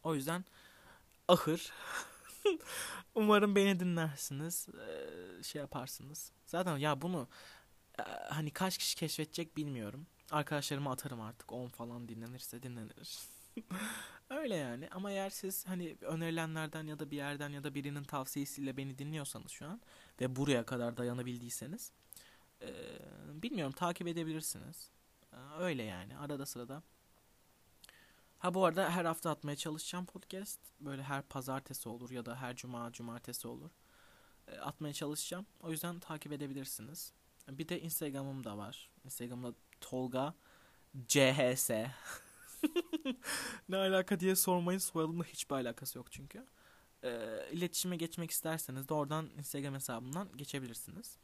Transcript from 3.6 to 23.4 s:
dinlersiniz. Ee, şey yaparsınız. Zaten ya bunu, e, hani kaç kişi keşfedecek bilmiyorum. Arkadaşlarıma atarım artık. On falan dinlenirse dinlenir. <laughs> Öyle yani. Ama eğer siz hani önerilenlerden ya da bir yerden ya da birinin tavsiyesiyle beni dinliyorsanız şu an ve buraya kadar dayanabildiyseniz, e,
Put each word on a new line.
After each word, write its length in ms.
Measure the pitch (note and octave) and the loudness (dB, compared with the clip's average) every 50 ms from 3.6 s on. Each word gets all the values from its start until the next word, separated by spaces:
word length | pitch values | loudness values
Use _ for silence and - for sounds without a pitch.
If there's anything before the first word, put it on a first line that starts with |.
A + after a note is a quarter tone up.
| G3 G3 G3 F3 | 8 8 8 6
dinlersiniz. 880 | F#3 F3 F3 E3+ D#3+ D#3 C#3+ C#3 - - C#3 C#3 D3+ E3+ E3+ - - - | 4 4 4 4 2 2 0 -4 -6 -4 -4 -2 -2 -2 -2 -2 -4 -6
Ee, 760 | - - A2+ G2+ D#2+ D2 C#2 D2+ D#2 F2 F2+ F#2+ F2+ F2 | -10 -10 -8 -6 -4 -4 -4 -6 -6 -8 -10 -10 -10 -8
şey 180 | - - - D3+ | -8 -6 -4 -4
yaparsınız. 720 | C#3 C3+ - C#3 A#2+ C3 - - A#2 C3+ D3+ - - - - - - | -6 -4 -4 -6 -4 -4 -8 -10 -10 -12 -10 -10 -12 -12 -14 -20 -12
Zaten 300 | - - E3+ F#3 F3+ D#3 | -2 0 2 2 2 2
ya 260 | C#3 C#3+ D3+ D3 C3 | 4 4 4 4 4
bunu, 260 | C#3+ F3 F#3 D#3+ A#2+ - - - - - - - - - - - _ _ - - | 2 0 2 0 0 -4 -8 -18 -18 -18 -18 -20 -20 -20 -20 -20 _ _ -6 -6
e, 40 | - - - - - - | -4 -4 -4 -6 -6 -4
hani 220 | D3 D3+ D#3 D3 | -2 -2 -2 -2
kaç 280 | - - F#3+ F#3+ F3+ - | 0 2 2 2 2 2
kişi 180 | - - - | 0 0 2
keşfedecek 600 | - E3+ D3+ - - D#3 D3+ - - E3+ D#3+ - | 2 0 0 2 0 -2 -2 0 -4 -4 -2 -2
bilmiyorum. 500 | D#3 D3+ D3 C3+ A#2+ A2 G2+ A2 C3+ E3 - _ _ - - | -2 -2 -2 -2 -2 -4 -4 -6 -8 -12 -14 _ _ -10 0
Arkadaşlarıma 600 | - D3+ C#3+ - D#3 D3 C#3 - D3 C#3 C#3+ C#3 | 2 2 2 4 2 0 2 0 0 2 2 0
atarım 280 | B2+ C3 - C#3 C3 A#2 | 0 0 -2 -6 -6 -4
artık. 320 | A2 A2 A#2 - - - | -6 -8 -8 -10 -12 -8
On 160 | - B2 B2 B2 | -6 -6 -6 -6
falan 400 | B2 - A#2+ A#2+ A#2+ A#2+ A#2+ A2+ | -6 -8 -8 -6 -6 -8 -8 -8
dinlenirse 540 | A2+ A2 A#2 A#2 B2+ B2 - - - A#2+ | -8 -8 -8 -8 -8 -8 -10 -10 -10 -8
dinlenir. 560 | B2 B2+ A#2+ A#2+ A2 - - - - - - - - - - - - - - | -8 -8 -6 -6 -8 -8 -10 -12 -12 -10 -10 -10 -10 -12 -14 -18 -20 -10 -10
<laughs> 760 | A#3+ A3 - F#3 F#3 G#3+ A3 A3+ A3 - - - - - _ | -10 -8 -6 -6 -4 -4 -4 -6 -6 -10 -12 -14 -20 -12 _
Öyle 260 | C4 D4 D#4+ B3+ G3+ | -4 -2 0 0 0
yani. 320 | E3 C#3+ B2+ A#2+ B2 D3+ - | 0 0 -2 -4 -6 -6 -8
Ama 200 | - F#3 G3 G3+ | -6 -6 -4 -2
eğer 200 | G3 G3 G3 F#3+ | 0 0 -2 -2
siz 360 | F#3+ - - F#3+ F#3+ - - F3+ | -4 -4 -4 -4 -4 -4 -4 -2
hani 280 | F#3 F3+ F3 D#3+ - - | -2 -2 -2 -4 -6 -6
önerilenlerden 840 | - - D#3+ D#3+ E3 E3 E3 E3 E3 D#3+ D#3+ D#3+ D#3 D3+ - D#3+ D#3 | -4 -2 -2 0 0 0 2 0 0 0 0 -2 -2 -2 -4 -6 -6
ya 120 | D#3 D3+ D3 | -6 -4 -6
da 120 | D#3 C#3 | -4 -4
bir 60 | C#3+ | -2
yerden 340 | C#3+ C#3 C#3+ C#3+ C#3+ D3 C#3+ | -2 -2 -2 -2 -2 -4 -4
ya 140 | C#3+ C#3+ C#3 | -4 -4 -4
da 100 | D3 C3+ | -4 -4
birinin 300 | C#3+ C#3 C#3+ C#3+ D3 C#3 | -2 -4 -2 -4 -4 -6
tavsiyesiyle 720 | - - C#3 C3 - - D3 C#3 C#3 - - C#3 C3+ C3 | -2 -2 -2 -2 0 -2 -2 -2 -2 -2 -4 -2 -2 -2
beni 220 | C3+ C3+ C3+ C3 C3 | -2 -4 -6 -6 -6
dinliyorsanız 520 | C#3 D3 D#3 D#3 C#3+ C#3 - A2+ - - | -6 -4 -4 -4 -4 -6 -8 -8 -10 -12
şu 160 | - - C#3+ | -12 -10 -8
an 140 | D3 F#3+ A#3 - - - - - - - - | -10 -10 -10 -12 -18 -20 -20 -20 -20 -4 0
ve 160 | B2 B2+ B2+ | 0 0 2
buraya 300 | B2+ C#3+ C#3+ C3+ A#2+ A2+ | 4 6 6 6 6 4
kadar 300 | - C3 B2 A#2+ A#2+ A#2 | 2 0 0 0 0 0
dayanabildiyseniz, 960 | - B2 B2 A#2+ B2 B2 B2+ B2 A#2+ A#2 A#2+ A#2+ - A#2 B2+ F3 A#3+ - - _ _ - - - - - - - - - _ _ _ | 0 0 0 0 -2 -2 -4 -4 -6 -6 -6 -6 -6 -6 -6 -8 -8 -10 -12 _ _ -20 -20 -20 -20 -20 -20 -20 -20 -20 _ _ _
e, 60 | - - - - - - - - - - - - - D3+ D3 D#3 | -12 -10 -10 -8 -10 -10 -10 -12 -12 -14 -14 -14 -12 -12 -10 -6